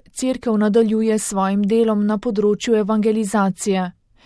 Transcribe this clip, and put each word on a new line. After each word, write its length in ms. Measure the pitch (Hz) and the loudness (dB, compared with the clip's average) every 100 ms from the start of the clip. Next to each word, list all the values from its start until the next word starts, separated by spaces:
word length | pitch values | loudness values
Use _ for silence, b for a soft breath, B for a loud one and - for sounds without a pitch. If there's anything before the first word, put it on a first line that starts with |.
| - | -16
cerkev 460 | - 262 254 247 214 | -6 -4 -2 -2 0
nadaljuje 600 | 214 226 220 220 220 214 | 2 4 2 2 0 0
s 40 | |
svojim 400 | - 196 190 202 | -2 -2 -2 0
delom 420 | 202 226 220 208 208 | 2 2 2 0 0
na 120 | 214 | -2
področju 580 | 247 202 208 202 - 220 | -2 0 0 0 0 0
evangelizacije. 1160 | 208 220 214 220 202 214 196 190 208 190 180 - _ _ | 0 0 0 0 0 0 0 -2 -2 -2 -4 -10 _ _